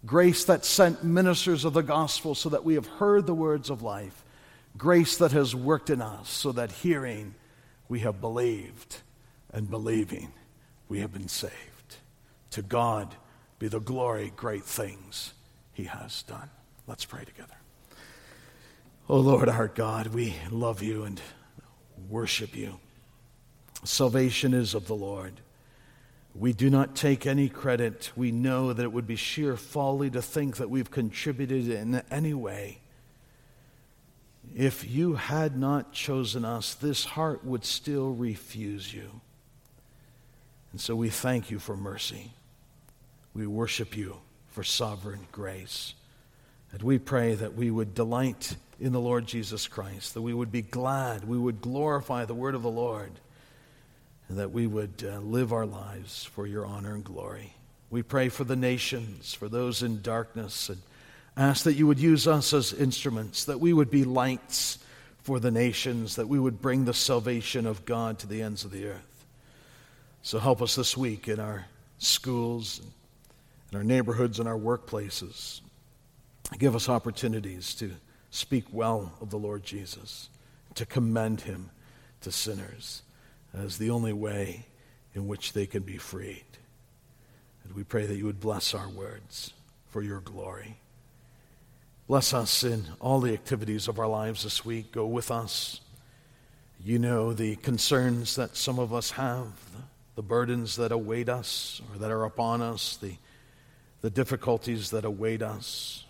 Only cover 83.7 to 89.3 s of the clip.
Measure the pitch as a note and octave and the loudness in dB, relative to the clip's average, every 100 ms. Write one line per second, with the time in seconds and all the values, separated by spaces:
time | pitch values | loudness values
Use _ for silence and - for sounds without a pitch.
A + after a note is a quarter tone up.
83.7 | - A2 A#2+ A2+ G#2 G#2+ G2+ G2 F2 - | -4 0 0 0 -2 -2 -2 -4 -6 -16
84.7 | - - - _ G2+ G2 G2+ - G#2+ G2 | -20 -20 -20 _ -8 -6 -6 -4 -4 -4
85.7 | G#2 F#2+ F#2 - F#2+ G2 G2 - - - | -4 -8 -10 -12 -12 -12 -14 -18 -20 -20
86.7 | - - _ _ - - - _ - - | -20 -20 _ _ -20 -20 -20 _ -20 -14
87.7 | G2 G2+ A#2 G#2 G2+ G#2 G2+ G#2+ G#2 - | -12 -2 -2 0 -2 -4 -2 -4 -2 -2
88.7 | G2+ G2 F#2+ G2 G2+ G2+ | -2 -8 -10 -10 -12 -16